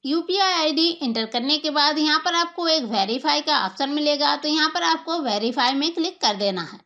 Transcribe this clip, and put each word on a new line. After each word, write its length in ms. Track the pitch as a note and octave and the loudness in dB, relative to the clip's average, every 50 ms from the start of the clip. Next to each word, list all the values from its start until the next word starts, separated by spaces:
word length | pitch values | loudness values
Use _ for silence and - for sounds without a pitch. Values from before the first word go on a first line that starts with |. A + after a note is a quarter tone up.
| _ | _
यूपीआई 480 | C4 D4 E4+ E4 E4+ F4+ G4+ F#4+ F#4+ | -2 -2 -2 0 0 0 2 2 2
आईडी 340 | F4+ E4+ D#4 D#4 D4+ D4+ D#4+ E4+ E4+ - | 2 2 2 2 2 2 2 0 0 -2
एंटर 240 | D4 A#3+ A3+ A3+ A3 | -2 -2 -2 -2 -2
करने 300 | A3 - A#3+ A#3 C#4 D4+ D4+ | -2 -2 -2 0 0 -2 0
के 120 | D#4 D4+ | 0 -2
बाद 280 | C#4 D4+ C#4+ D4+ D4+ D#4 | 0 2 2 2 2 2
यहाँ 220 | D4+ D#4 D4+ D#4+ D#4 | 2 2 2 2 2
पर 100 | F4+ E4+ | 0 0
आपको 320 | E4+ E4+ E4 - - E4+ E4 | 0 0 0 -2 -2 0 2
एक 160 | D#4+ D#4+ B3+ | 2 0 0
वेरीफाई 560 | G#3 A#3+ G3+ F#3+ F#3+ A3+ C4+ C4+ D#4 C#4+ D4 | 0 0 0 0 0 -2 -2 0 0 0 0
का 180 | D4 D#4 D4+ C4+ F#3+ | 0 0 0 0 0
ऑप्शन 240 | F#3 - - C#4 C4+ | -2 -4 -4 -4 -2
मिलेगा। 440 | D4 D4+ D4 D4 D4 C#4 D4 C#4+ D4 | -2 0 0 0 0 2 2 0 0
तो 120 | C#4+ - D4+ | 0 0 0
यहाँ 200 | D4+ D#4+ D4+ D#4+ | 2 2 2 2
पर 140 | D#4 F4 | 0 0
आपको 360 | E4+ E4 E4 D#4+ - E4 E4 F4 | 0 0 0 0 -2 -4 -4 -2
वेरीफाई 520 | D4 A#3+ G#3 G#3 A3 A#3 A#3 D4 B3 B3 | -2 -2 -2 0 0 -2 0 2 2 2
में 200 | C4+ C#4 D4 E4 E4 | 2 2 -2 -2 0
क्लिक 260 | E4+ D#4+ F4+ F#4 _ | -2 -4 -4 -4 _
कर 140 | - - G#3 | -2 -2 0
देना 280 | G3 G#3 G3+ F#3 F3+ | 0 -2 -2 -2 -2
है। 160 | E3 - - - _ | -6 -8 -12 -18 _